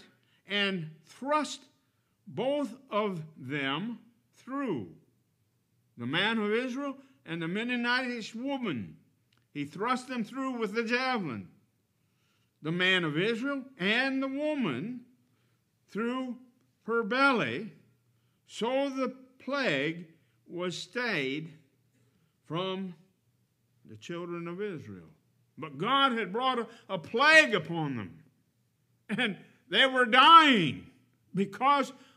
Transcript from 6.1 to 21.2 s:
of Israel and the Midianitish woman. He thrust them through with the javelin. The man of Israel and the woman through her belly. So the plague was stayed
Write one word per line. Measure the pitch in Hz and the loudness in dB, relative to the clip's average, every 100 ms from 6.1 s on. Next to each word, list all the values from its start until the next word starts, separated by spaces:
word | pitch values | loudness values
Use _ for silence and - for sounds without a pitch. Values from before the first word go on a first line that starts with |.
| 170 208 226 | 0 0 0
of | 208 | 0
Israel | 226 254 262 285 269 - _ - | -2 -2 -6 -8 -10 -18 _ -10
and | 170 | -6
the | 165 | -4
Midianitish | 202 240 247 240 254 247 240 196 226 | -4 -2 -2 0 -2 -2 -6 -8 -8
woman. | 269 269 226 123 87 - _ _ _ _ _ | -6 -4 -4 -4 -8 -14 _ _ _ _ _
He | 147 147 | -10 -10
thrust | 175 233 247 269 | -6 -2 -2 -4
them | 247 | -8
through | 208 262 262 240 | -6 -6 -6 -4
with | 208 | -4
the | 226 | -4
javelin. | 226 247 262 240 160 107 87 - _ _ _ _ _ _ _ _ _ _ 151 | -2 -2 0 -2 -4 -8 -12 -20 _ _ _ _ _ _ _ _ _ _ -6
The | |
man | 175 185 185 | 0 2 2
of | 160 147 | 2 0
Israel | 214 220 277 277 - - | 0 -2 -4 -6 -8 -4
and | 190 233 269 269 | -2 0 0 -2
the | 269 | -4
woman | 269 302 294 196 120 214 254 - _ _ _ _ _ _ _ _ | -4 -4 -2 -2 -2 -6 -10 -16 _ _ _ _ _ _ _ _
through | 196 233 262 262 226 - _ _ _ 208 | -6 -4 -4 -6 -10 -18 _ _ _ -4
her | 233 | -2
belly. | 208 254 277 226 127 131 208 - _ _ _ _ _ _ _ | 0 2 4 4 0 -4 -8 -16 _ _ _ _ _ _ _
So | - 226 269 277 | -6 -2 0 -2
the | 262 254 - - _ | -2 -6 -6 -20 _
plague | - 285 233 139 151 170 - _ _ _ - | -6 -2 0 0 -2 -6 -14 _ _ _ -14
was | 170 180 160 | -6 -6 -6
stayed | - 240 240 170 | -8 -6 -4 -2